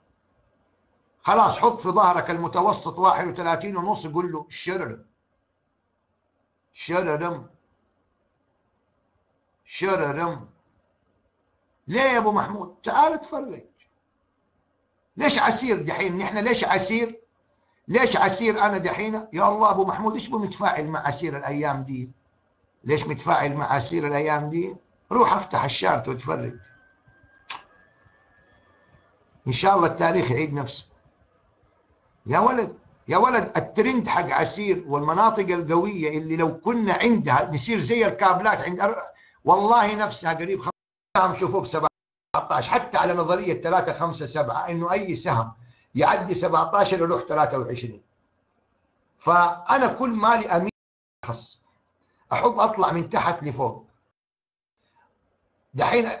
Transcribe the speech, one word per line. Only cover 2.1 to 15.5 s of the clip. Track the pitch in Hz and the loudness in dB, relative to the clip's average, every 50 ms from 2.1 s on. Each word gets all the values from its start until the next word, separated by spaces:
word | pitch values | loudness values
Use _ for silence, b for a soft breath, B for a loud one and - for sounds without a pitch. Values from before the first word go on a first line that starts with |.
| 175 170 151 - | 4 2 0 -4
المتوسط | 175 170 170 165 - 180 180 208 202 - - 170 - 170 | -4 -4 -4 -4 0 0 2 2 0 0 -4 -8 -2 2
واحد | 185 185 - - 185 | 4 4 4 4 0
وثلاثين | 175 - 180 175 170 165 160 175 202 196 | -6 -6 -4 -2 -2 -2 -2 -4 -6 -6
ونص، | 175 175 202 208 - - | -4 -2 -4 -4 -4 -6
قول | 160 147 170 180 180 | -6 -4 -4 -4 -4
له | 165 151 151 - | -4 -8 -10 -12
شررم. | - - - 175 185 185 170 117 110 - - _ _ _ _ _ _ _ _ _ _ _ _ _ _ _ _ _ _ _ _ _ _ _ _ _ _ _ _ _ _ _ _ _ _ | -14 -12 -8 -6 -6 -6 -6 -8 -10 -14 -18 _ _ _ _ _ _ _ _ _ _ _ _ _ _ _ _ _ _ _ _ _ _ _ _ _ _ _ _ _ _ _ _ _ _
شررم. | - - - 170 180 185 165 151 147 170 175 175 139 110 - _ _ _ _ _ _ _ _ _ _ _ _ _ _ _ _ _ _ _ _ _ _ _ _ _ _ _ _ _ _ _ _ _ _ _ _ _ _ _ _ _ _ _ | -14 -8 -2 -2 0 0 0 -2 -2 -2 -4 -6 -8 -12 -18 _ _ _ _ _ _ _ _ _ _ _ _ _ _ _ _ _ _ _ _ _ _ _ _ _ _ _ _ _ _ _ _ _ _ _ _ _ _ _ _ _ _ _
شررم. | - - - 175 196 190 175 151 143 139 156 170 170 170 - 107 - _ _ _ _ _ _ _ _ _ _ _ _ _ _ _ _ _ _ _ _ _ _ _ _ _ _ _ | -18 -10 -4 -2 -2 0 0 0 -2 -2 -4 -4 -4 -6 -8 -14 -20 _ _ _ _ _ _ _ _ _ _ _ _ _ _ _ _ _ _ _ _ _ _ _ _ _ _ _
ليه | - 170 240 | -4 0 0
يا | 269 269 247 | 2 2 2
أبو | 233 208 214 | 2 2 2
محمود؟ | 208 190 - - 208 208 175 - - _ - | 2 0 0 -4 -6 -10 -10 -12 -14 _ -6
تعال | 220 - 247 294 320 320 | 0 2 4 4 4 2
اتفرج. | 302 - - 311 269 269 247 170 127 - _ _ _ _ _ _ _ _ _ _ _ _ _ _ _ _ _ _ _ _ _ _ _ _ _ _ _ _ _ - | -2 -6 -8 -8 -8 -8 -10 -12 -16 -18 _ _ _ _ _ _ _ _ _ _ _ _ _ _ _ _ _ _ _ _ _ _ _ _ _ _ _ _ _ -6
ليش | - 277 294 285 - | 0 0 2 2 2
عسير | - - | 2 2